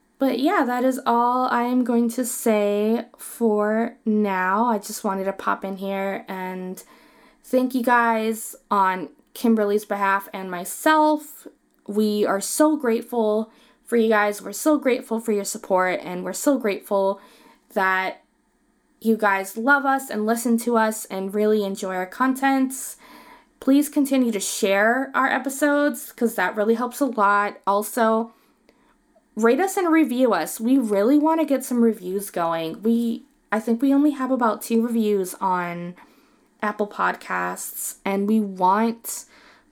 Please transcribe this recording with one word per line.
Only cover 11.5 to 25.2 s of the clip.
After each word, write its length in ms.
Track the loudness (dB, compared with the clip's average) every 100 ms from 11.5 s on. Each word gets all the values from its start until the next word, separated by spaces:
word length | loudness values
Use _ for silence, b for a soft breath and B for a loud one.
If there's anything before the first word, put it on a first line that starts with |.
| -20 _ _ -6
We 380 | -2 0 0
are 160 | 0 0
so 360 | -2 2 2 2
grateful 720 | 0 -2 -2 -2 0 0 -2 b b b
for 120 | -2 2
you 120 | 4
guys. 320 | 4 2 -2
We're 120 | -10
so 260 | -4 2 2
grateful 420 | 2 -2 -2 -6
for 120 | -2
your 120 | -2
support, 560 | -4 -8 0 2 2 -2
and 220 | -6 -8
we're 80 | -8
so 240 | -2 0 2
grateful 640 | 0 -4 -2 0 0 -2 B B B B _
that 480 | -2 0 0 -2 -8 _ _ _ _ _ _ _ _
you 160 | 0 2
guys 420 | 2 0 -2 -4
love 260 | 2 2
us 240 | 2 -2 -2
and 160 | -4
listen 320 | -2 0 0 0
to 200 | 2 2
us 260 | 2 -2
and 300 | -8 -8 -6
really 280 | 0 2 2
enjoy 320 | -2 -4 -6
our 120 | -6 -6
contents. 880 | -2 -2 0 0 2 0 -4 -12 -16 B B B B B _
Please 300 | 2 4 4
continue 420 | 0 0 2 0
to 80 | 0
share 720 | -4 -2 2 4 4 2 -2
our 140 | 0